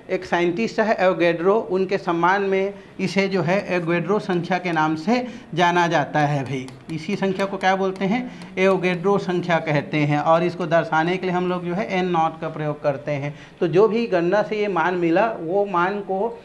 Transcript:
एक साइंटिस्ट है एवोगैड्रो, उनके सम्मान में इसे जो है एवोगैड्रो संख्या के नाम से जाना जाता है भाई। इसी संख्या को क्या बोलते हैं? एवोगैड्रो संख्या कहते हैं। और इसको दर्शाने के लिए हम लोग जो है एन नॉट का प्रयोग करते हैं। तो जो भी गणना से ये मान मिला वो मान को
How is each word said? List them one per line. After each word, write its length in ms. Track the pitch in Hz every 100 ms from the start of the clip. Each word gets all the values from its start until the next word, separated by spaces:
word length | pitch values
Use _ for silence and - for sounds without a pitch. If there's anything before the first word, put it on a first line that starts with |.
| -
एक 160 | 185 -
साइंटिस्ट 540 | 175 175 170 226 -
है 160 | 208 226
एवोगैड्रो, 600 | 185 170 170 170 175 220
उनके 420 | - 185 190 190
सम्मान 440 | 180 170 170 196
में 320 | 196 190 196 196 - -
इसे 280 | 190 196 196
जो 140 | 190
है 340 | 160 196 202 180
एवोगैड्रो 440 | 165 170 160 208
संख्या 380 | - 175 170 185
के 140 | 180
नाम 240 | 165 156 156
से 320 | 202 247 247 - -
जाना 340 | 156 170 175 170
जाता 320 | 160 143 151
है 240 | 147 147
भाई। 240 | 127 135 127 - -
इसी 240 | 160 - 202
संख्या 300 | 196 185 196
को 120 | 196
क्या 180 | 190 190
बोलते 300 | 190 185 190
हैं? 500 | 240 247 - - -
एवोगैड्रो 600 | 190 185 180 175 185 202
संख्या 420 | 196 180 170 165
कहते 380 | 160 147 139 156
हैं। 220 | 147 147
और 240 | 147 165
इसको 220 | 175 170 175
दर्शाने 520 | 165 160 160 165 185
के 100 | 185
लिए 80 | 180
हम 140 | 180
लोग 160 | 180 175
जो 80 |
है 140 | 175 226 185
एन 60 | 180
नॉट 360 | 170 160 156
का 80 | 160
प्रयोग 320 | 156 151 147
करते 280 | 147 139 -
हैं। 240 | 143 143 147 - -
तो 80 | 180
जो 200 | 165 214
भी 200 | 220 226
गणना 340 | 180 170 202
से 180 | 208 214
ये 80 | 208
मान 260 | 180 165
मिला 420 | 180 170 170 226 -
वो 260 | 160 196 202
मान 340 | 180 180 208
को 420 | 196 190 233 -